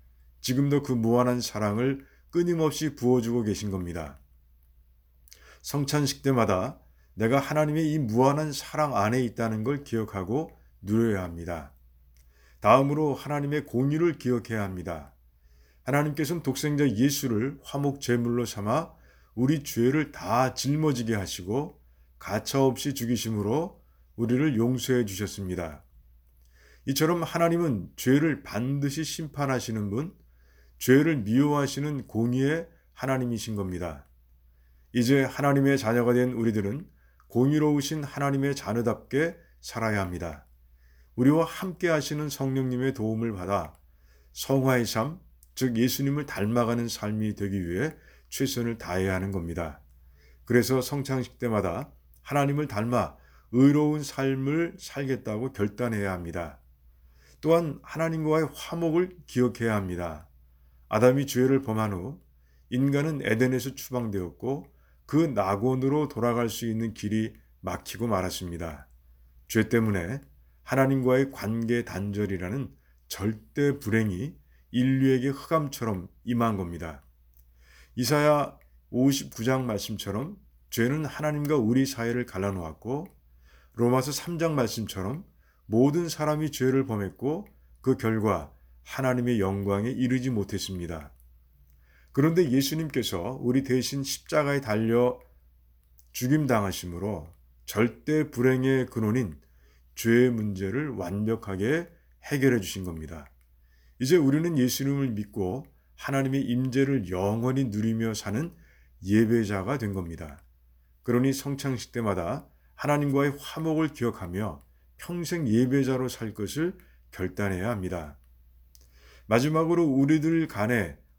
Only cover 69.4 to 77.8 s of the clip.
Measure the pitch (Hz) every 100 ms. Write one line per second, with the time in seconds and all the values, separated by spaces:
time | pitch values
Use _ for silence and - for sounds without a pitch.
69.4 | - 113 107 117 110 98 85 135 - -
70.4 | _ _ - 135 135 135 127 127 135 -
71.4 | 101 113 113 120 117 92 101 101 104 95
72.4 | 90 127 120 - _ _ - - 98 110
73.4 | - - 143 139 110 110 107 90 143 -
74.4 | _ _ - 120 127 135 135 131 131 139
75.4 | - 160 147 - 117 95 87 _ - 120
76.4 | 117 101 87 85 82 73 _ _ _ _
77.4 | _ _ _ -